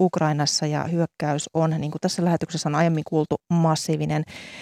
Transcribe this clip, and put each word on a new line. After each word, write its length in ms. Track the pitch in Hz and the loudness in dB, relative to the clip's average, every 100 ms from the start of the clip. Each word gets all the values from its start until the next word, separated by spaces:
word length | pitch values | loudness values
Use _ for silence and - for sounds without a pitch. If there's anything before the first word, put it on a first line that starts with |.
Ukrainassa 680 | 180 - 156 147 151 - 151 | 2 2 0 2 0 0 -2
ja 180 | 147 | -2
hyökkäys 680 | 151 170 165 - 151 147 - | -2 0 -2 -2 -2 -2 -2
on, 160 | 165 160 | 0 2
niin 200 | 156 147 | 0 -4
kuin 100 | 156 | -2
tässä 240 | 185 - | -2 0
lähetyksessä 440 | 175 165 - 156 156 | 2 2 0 -4 -2
on 60 | |
aiemmin 300 | 147 165 156 - | 2 2 2 0
kuultu, 300 | 160 156 - - | 0 0 -2 0
massiivinen. 760 | 170 160 156 - 151 151 151 156 - - - | 2 4 2 0 -2 -2 -2 -4 -10 -16 -18